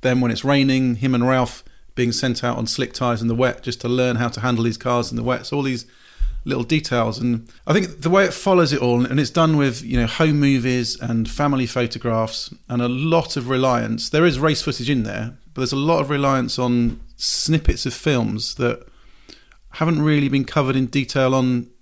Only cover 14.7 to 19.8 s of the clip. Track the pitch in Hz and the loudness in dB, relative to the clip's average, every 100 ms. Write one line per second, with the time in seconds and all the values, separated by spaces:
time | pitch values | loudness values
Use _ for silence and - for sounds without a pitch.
14.7 | - 123 139 107 101 110 139 - - 131 | -4 -2 -2 -2 -4 -8 -10 -16 -6 -4
15.7 | 135 147 165 139 143 139 135 123 - 123 | 0 0 0 0 0 0 0 -2 -2 0
16.7 | 123 120 113 - - - - - 160 156 | 2 0 -2 -14 -8 -6 -4 0 2 2
17.7 | 123 - - - 131 110 107 - - 123 | 0 -4 -4 0 0 0 -4 -8 -4 -4
18.7 | 117 - - - - - - - - - | -4 -10 -20 -20 -20 -20 -20 -20 -20 -20
19.7 | - | -4